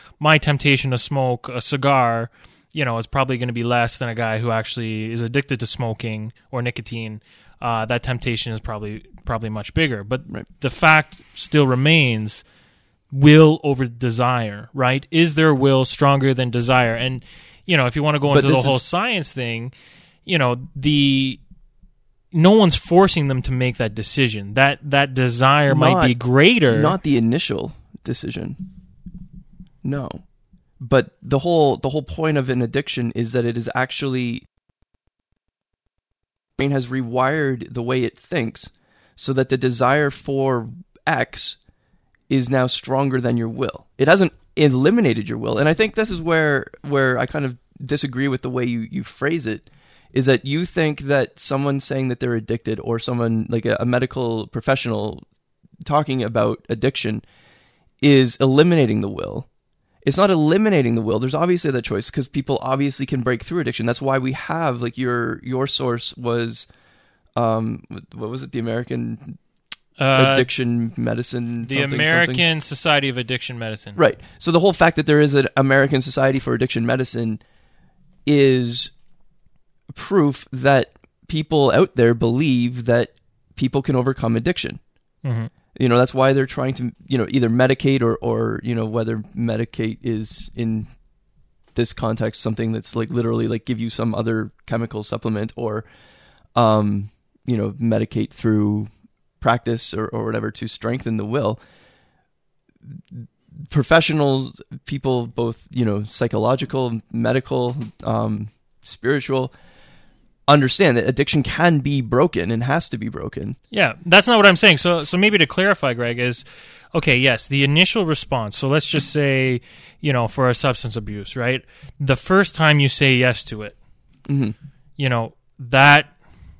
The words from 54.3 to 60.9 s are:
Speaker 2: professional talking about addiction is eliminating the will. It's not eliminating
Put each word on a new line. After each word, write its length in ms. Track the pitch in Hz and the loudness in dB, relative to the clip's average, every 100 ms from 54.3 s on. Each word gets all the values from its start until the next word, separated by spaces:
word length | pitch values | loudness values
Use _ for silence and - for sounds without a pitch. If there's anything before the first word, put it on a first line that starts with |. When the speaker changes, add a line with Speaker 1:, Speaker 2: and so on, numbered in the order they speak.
| 113 - | -4 -6
Speaker 2:
professional 800 | 120 - 135 120 107 104 - - _ _ _ _ - - | -6 -2 -2 -2 -4 -6 -10 -18 _ _ _ _ -14 -2
talking 360 | 143 147 131 | 0 0 -2
about 420 | 110 113 110 113 - | -2 0 0 -2 -6
addiction 540 | 113 127 - 113 110 - _ _ _ _ _ _ _ | -2 -2 -2 -4 -6 -10 _ _ _ _ _ _ _
is 340 | 143 135 127 - | 4 6 4 2
eliminating 680 | 135 135 170 170 120 107 | 2 4 4 4 2 0
the 80 | 101 | -2
will. 380 | - - - - _ _ _ _ _ | -6 -8 -10 -12 _ _ _ _ _
It's 140 | - 139 | -4 2
not 140 | 196 | 4
eliminating 640 | 170 151 185 214 175 120 | 4 4 4 4 2 2